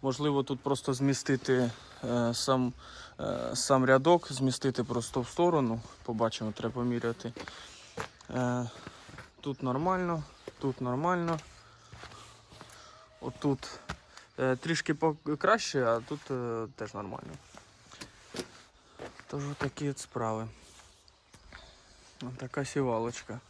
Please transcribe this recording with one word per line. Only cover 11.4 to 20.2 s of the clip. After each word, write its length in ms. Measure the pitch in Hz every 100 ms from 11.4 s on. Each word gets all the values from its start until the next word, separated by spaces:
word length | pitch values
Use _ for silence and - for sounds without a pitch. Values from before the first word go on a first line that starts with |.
| - - - - - - - - - - - - - - - - - -
Отут, 480 | - - 147 135 - - - - - - - -
е, 180 | 131 127
трішки 380 | 160 165 -
по-, 220 | 147 160 151 - 151
краще, 460 | 190 226 - 143
а 160 | 123 117
тут, 300 | 113 147 -
е, 360 | 131 120 113 110 -
теж 180 | 107
нормально. 380 | 98 101 - - 78 - - - - - - - - - - - - - _ - - - - -
Тож, 220 | 143 143
отакі 400 | 143 143 - 143
от 80 | 135
справи. 480 | - 123